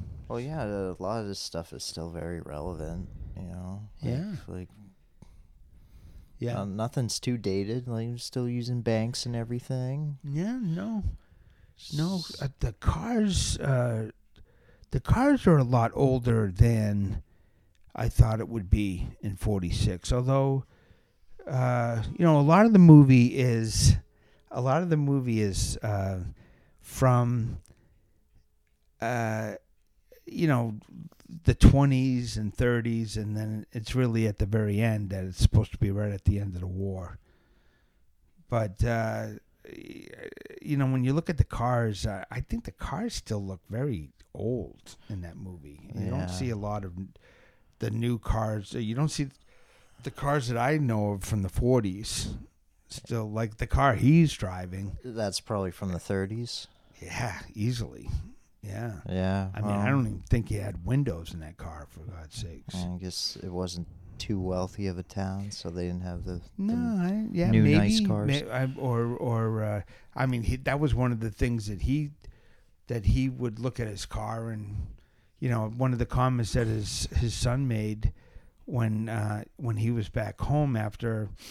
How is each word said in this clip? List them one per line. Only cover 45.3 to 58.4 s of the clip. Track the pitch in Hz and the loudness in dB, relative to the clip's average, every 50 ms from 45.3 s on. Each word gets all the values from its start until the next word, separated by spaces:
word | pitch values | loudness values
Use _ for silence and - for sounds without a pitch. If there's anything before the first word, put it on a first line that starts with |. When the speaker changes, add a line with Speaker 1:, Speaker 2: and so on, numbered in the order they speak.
| - | -14
Speaker 2:
movie. | - 95 92 90 82 71 73 73 - - - - | -14 -14 -14 -14 -16 -18 -20 -20 -20 -18 -12 -8
You | - 95 | -6 -4
Speaker 1:
Yeah. | - | -4
Speaker 2:
don't | 92 92 92 90 | -4 -4 -4 -4
see | 90 90 131 120 | -6 -6 -4 -4
a | 110 | -4
lot | 101 104 104 104 104 98 | -4 -4 -4 -6 -6 -6
of | 90 87 | -8 -10
n-, | 92 95 - - - _ - - _ - _ _ _ _ _ _ - | -10 -12 -12 -14 -20 _ -20 -20 _ -20 _ _ _ _ _ _ -8
the | 113 113 | -6 -4
new | 110 113 120 120 120 110 | -4 -2 -2 -2 -2 -4
cars. | - - - 113 110 110 107 107 98 - - | -2 -2 -2 0 0 -2 -4 -6 -8 -8 -8
Uh, | 120 | -6
you | 110 107 113 | -6 -4 -2
don't | 135 156 151 | -2 -2 -2
see | - 151 143 135 - _ _ - - - - _ _ _ - _ - - - | -2 -4 -6 -6 -8 _ _ -20 -20 -20 -20 _ _ _ -20 _ -20 -14 -12
the | 131 | -12
cars | - - 139 143 147 151 120 120 | -10 -6 -2 0 0 0 0 -2
that | 117 | -2
I | 117 120 139 156 | 0 0 2 2
know | 151 143 117 110 107 104 104 101 | 2 2 2 0 0 0 -2 -2
of | 95 - | -4 -4
from | - 107 101 | -2 -2 -2
the | 95 92 | -2 -2
forties | - - 123 123 131 120 104 95 92 101 113 - - - - - - - - - _ _ _ _ _ _ _ - | -2 0 2 4 4 4 2 0 -6 -6 -8 -6 -6 -6 -6 -6 -8 -10 -14 -18 _ _ _ _ _ _ _ -18
still, | - - - - 120 113 107 107 | -18 -16 -10 -6 -6 -6 -4 -4
like, | 104 110 117 104 107 | -4 -4 -4 -4 -4
the | - 117 | -6 -2
car | - - 139 139 135 107 | 0 2 4 6 4 4
he's | 87 110 135 160 170 160 147 - | 6 6 8 8 8 6 6 2
driving. | - 104 92 90 90 92 90 92 95 101 98 - - - | -4 -6 -6 -6 -8 -8 -8 -8 -8 -8 -8 -10 -10 -12
Speaker 1:
That's | 127 110 113 107 98 - - | -10 -6 -4 -4 -2 -2 -4
probably | - - 110 98 95 90 | -6 -4 -2 -2 -2 -4
from | - - 101 95 | -4 -6 -6 -4
the | 87 80 | -4 -4
thirties. | - - 101 95 95 98 110 117 120 - - - - - _ _ _ _ - - | -4 -2 -2 -2 -2 -2 -4 -6 -6 -8 -10 -12 -14 -16 _ _ _ _ -20 -20
Speaker 2:
Yeah, | 92 92 - - 120 107 87 - - - - | -16 -10 -8 -6 -6 -6 -6 -10 -14 -14 -6
easily. | 107 104 123 123 117 98 62 62 58 58 - - - - - - - | -2 -2 -2 0 -2 -6 -8 -10 -10 -8 -4 -4 -4 -6 -8 -16 -20